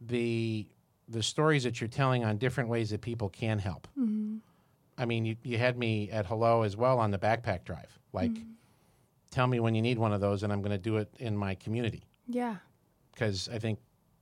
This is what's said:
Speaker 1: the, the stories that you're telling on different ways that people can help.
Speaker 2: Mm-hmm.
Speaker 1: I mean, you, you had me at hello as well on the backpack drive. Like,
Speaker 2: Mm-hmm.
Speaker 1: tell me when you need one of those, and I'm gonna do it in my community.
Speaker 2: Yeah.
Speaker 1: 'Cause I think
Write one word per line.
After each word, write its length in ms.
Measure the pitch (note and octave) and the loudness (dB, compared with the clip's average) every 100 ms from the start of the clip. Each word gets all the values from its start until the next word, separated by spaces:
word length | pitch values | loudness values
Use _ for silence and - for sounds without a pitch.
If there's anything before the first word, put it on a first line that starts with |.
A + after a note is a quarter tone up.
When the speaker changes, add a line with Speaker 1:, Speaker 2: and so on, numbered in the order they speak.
Speaker 1:
the, 680 | A#2 A#2+ A#2 A2+ A2+ A2 G2+ _ _ _ - | -4 -2 0 0 0 -2 -6 _ _ _ -8
the 160 | A2+ | -4
stories 400 | G#2+ - D#3 D3+ | -2 2 4 4
that 160 | A#2+ A#2 | 0 -2
you're 80 | A2+ | -4
telling 340 | C3 C3+ B2 | 0 2 4
on 140 | A2 G#2 | 2 0
different 300 | B2+ C#3 A#2 | 0 0 0
ways 220 | A#2 A2+ | 0 0
that 100 | G#2 | -4
people 300 | A#2+ A#2 G2+ | -6 -4 -4
can 280 | - A2 G#2+ | -2 -2 0
help. 300 | G2 D#2 - C#4+ | -2 -6 -8 -2
Speaker 2:
Mm-hmm. 380 | A3+ G#3+ G#3+ A3 - _ _ _ _ - | -2 0 -4 -8 -12 _ _ _ _ -6
Speaker 1:
I 100 | A#2+ | -2
mean, 180 | A2+ | 0
you, 120 | A2+ A2+ | -2 -4
you 160 | B2 A2+ | -4 2
had 180 | B2 A#2+ | 2 2
me 320 | A#2 G#2+ G#2 | 0 0 0
at 160 | A2 F#2+ | -2 -2
hello 360 | A2+ A#2 A#2 | 2 4 4
as 140 | A2 G2+ | 2 2
well 240 | B2+ B2+ | 2 4
on 100 | G#2+ | 2
the 80 | G2 | 2
backpack 460 | G#2+ A#2 A#2 F2+ | 2 2 0 -4
drive. 340 | - D#2 - - _ | -6 -12 -14 -20 _
Like, 180 | G2 A#3 | -2 0
Speaker 2:
Mm-hmm. 200 | A3+ - - _ _ _ _ _ _ _ | -2 -8 -18 _ _ _ _ _ _ _
Speaker 1:
tell 160 | B2+ B2+ | 2 4
me 120 | B2 | 4
when 140 | A2+ | 4
you 80 | A2 | 4
need 160 | A#2 A#2 | 2 2
one 140 | A2+ | 2
of 80 | G2+ | 2
those, 220 | G2+ G2+ | 2 0
and 80 | G#2 | 0
I'm 100 | G2+ | -2
gonna 160 | G2+ G2+ | -2 -2
do 200 | G#2+ A2 | 0 -2
it 100 | G#2 - | -2 -6
in 180 | A#2 G#2 | -6 -2
my 180 | G2 F#2 | -2 -4
community. 480 | G#2+ A2+ A#2 D#2+ - _ - | -4 -2 -2 -4 -12 _ -8
Speaker 2:
Yeah. 280 | A#3+ A#3+ F#3+ - _ _ _ _ - | -4 -4 -6 -14 _ _ _ _ -4
Speaker 1:
'Cause 320 | A2 F#2+ - | -2 -2 -4
I 60 | A#2 | -4
think 220 | A2 G2+ _ _ _ _ | -4 -4 _ _ _ _